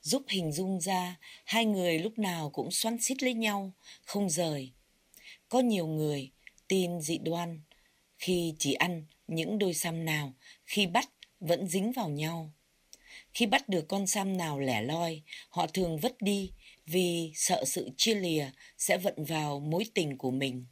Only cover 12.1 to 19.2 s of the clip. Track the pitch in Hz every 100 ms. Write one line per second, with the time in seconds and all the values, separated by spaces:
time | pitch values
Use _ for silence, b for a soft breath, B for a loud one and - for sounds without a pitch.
12.1 | 143 156 170 156 - _ _ _ B B
13.1 | B B - 233 262 277 185 156 196 190
14.1 | 214 196 190 165 143 135 113 117 160 170
15.1 | 160 - B B - 165 185 180 160 214
16.1 | - 196 202 190 - B B - 175 180
17.1 | 170 165 156 - 185 - - - - 226
18.1 | 214 180 156 147 - B B - 185 185
19.1 | -